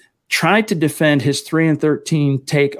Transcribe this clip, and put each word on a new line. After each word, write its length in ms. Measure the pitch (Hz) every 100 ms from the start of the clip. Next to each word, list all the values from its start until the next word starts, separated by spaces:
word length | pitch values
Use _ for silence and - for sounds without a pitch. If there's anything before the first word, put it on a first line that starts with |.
| _ _ -
tried 380 | - 165 208 220
to 60 | 170
defend 460 | 151 - 156 147
his 200 | 123 139
three 260 | - 160 160
and 120 | 151
thirteen 640 | 156 143 - 160 143 135 -
take 300 | 147 143